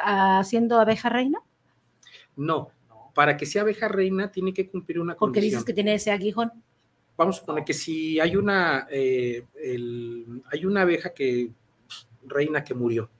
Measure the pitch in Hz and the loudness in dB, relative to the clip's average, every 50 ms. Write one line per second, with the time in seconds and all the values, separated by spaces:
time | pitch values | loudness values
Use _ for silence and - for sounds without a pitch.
0 | - 202 202 190 190 190 190 190 190 196 233 226 233 226 240 233 220 220 220 - | 0 2 4 4 6 6 6 4 4 2 2 2 2 4 4 4 6 4 4 0
1 | - 240 240 247 254 269 311 466 - _ _ _ _ _ _ _ _ _ _ _ | 0 0 0 0 0 0 0 -2 -6 _ _ _ _ _ _ _ _ _ _ _
2 | - - - - - _ _ 139 143 160 160 143 - - _ _ _ _ - - | -20 -20 -20 -20 -20 _ _ -4 -2 0 0 -2 -2 -6 _ _ _ _ -20 -20
3 | - - - 147 147 147 143 147 151 151 - 202 208 214 202 - 226 214 196 196 | -20 -4 2 4 4 4 4 2 -2 -2 0 0 0 0 0 0 -2 -2 0 2
4 | 190 190 190 190 202 202 - 185 180 190 185 196 185 185 - 180 180 - 190 175 | 0 2 0 -2 -2 -4 -4 -4 -4 -2 -2 -2 -4 -4 -6 -10 -8 -6 -4 -4
5 | 170 175 165 - 214 202 127 208 208 214 202 - - - 185 190 202 208 214 202 | -4 -4 -2 0 0 2 2 2 0 0 0 -2 -4 -4 -2 0 0 0 0 0
6 | - 214 202 202 185 214 202 226 233 226 - - - _ _ _ _ _ _ _ | 0 0 -2 0 -2 -2 -2 -2 -4 -4 -6 -12 -20 _ _ _ _ _ _ _
7 | _ _ _ - 165 190 185 - - - 151 156 147 - 143 - - - 160 160 | _ _ _ 0 2 2 0 -2 -4 -6 -4 -4 -2 -2 -2 -2 -2 -4 -4 -4
8 | 156 156 160 156 160 170 170 196 - 202 196 190 180 165 143 135 - - 143 135 | -2 -2 0 2 2 2 2 2 0 2 2 2 2 2 0 0 -2 -4 -2 0
9 | 135 131 131 127 123 123 120 120 120 - - 156 156 127 123 120 120 120 120 120 | 0 2 2 0 0 -2 -4 -6 -10 -14 -14 -10 -8 -6 -6 -6 -6 -6 -8 -8
10 | 117 117 117 117 113 117 120 131 - - - 165 170 190 202 196 185 175 170 - | -8 -10 -10 -12 -12 -14 -14 -16 -12 -8 -8 -4 -2 0 0 2 4 2 2 2
11 | - 180 - - 139 127 123 123 123 117 117 _ _ _ _ _ _ - - - | -2 -6 -6 -2 -2 0 0 0 -2 -4 -6 _ _ _ _ _ _ -20 -20 -20
12 | - _ _ _ - 131 135 143 147 156 156 147 143 - 127 123 120 120 117 113 | -20 _ _ _ -12 -6 -2 -2 0 0 -2 -4 -4 -6 -4 -2 -2 0 0 -2
13 | 110 - _ | -4 -6 _